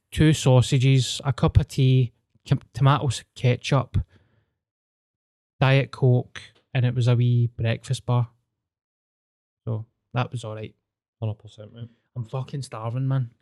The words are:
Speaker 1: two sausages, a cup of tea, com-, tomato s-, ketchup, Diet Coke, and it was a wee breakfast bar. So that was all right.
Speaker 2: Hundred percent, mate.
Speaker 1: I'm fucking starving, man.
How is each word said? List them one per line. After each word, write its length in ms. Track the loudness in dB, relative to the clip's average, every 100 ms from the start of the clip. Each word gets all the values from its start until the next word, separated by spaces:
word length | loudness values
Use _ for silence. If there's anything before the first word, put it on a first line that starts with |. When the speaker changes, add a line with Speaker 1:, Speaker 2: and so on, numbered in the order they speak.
| _
Speaker 1:
two 220 | 2 2
sausages, 880 | 4 4 4 4 2 4 2 2 -4
a 80 | -6
cup 240 | 0 2 2
of 80 | 0
tea, 420 | 0 2 2 0 _ _ _ -4
com-, 100 | -4 -4
tomato 340 | 0 2 2 -2
s-, 140 | -6 -10 -4
ketchup, 640 | -2 -2 0 -2 -2 -4 -6 _ _ _ _ _ _ _ _ _ _ _ _ _ _ -2
Diet 300 | 2 2 0
Coke, 480 | 0 2 2 -2 -12 -20 _ _
and 100 | -2
it 100 | -2 0
was 100 | 2
a 80 |
wee 320 | 2 2 2 0 -2
breakfast 500 | -4 -4 -6 -8 -2
bar. 240 | -2 -2 _ _ _ _ _ _ _ _ _ _ _ _ _ -8
So 200 | -8 -10 _ _
that 180 | -6 -6
was 100 | -6
all 120 | -10 -12
right. 180 | -14 _ _ _ _ _
Speaker 2:
Hundred 140 | -8 -8
percent, 340 | -14 -20 -20
mate. 160 | -18 -20 _ _ -14
Speaker 1:
I'm 80 |
fucking 360 | -10 -10 -8 -10
starving, 460 | -12 -10 -8 -6 -4
man. 220 | -2 -4 _